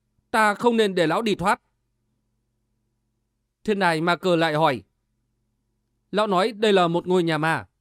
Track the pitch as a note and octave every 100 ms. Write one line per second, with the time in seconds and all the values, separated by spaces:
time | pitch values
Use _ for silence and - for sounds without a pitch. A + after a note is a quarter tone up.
0 | _ _ _ A3+ G#3+ G3+ A#3+ A3+ G#3 F#3
1 | D#3+ F3 A3+ F#3 F#3 A#3+ _ _ _ _
2 | _ _ _ _ _ _ _ _ _ _
3 | _ _ _ _ _ _ - G3+ F3+ D#3+
4 | F3 F3 F#3+ E3 E3 D3+ D#3+ A#2+ - _
5 | _ _ _ _ _ _ _ _ _ _
6 | _ G3 G#3+ F3+ A3+ G#3 G#3+ G3+ E3+ E3+
7 | F3+ F#3 E3 D#3 D#3+ D3 F#2+ _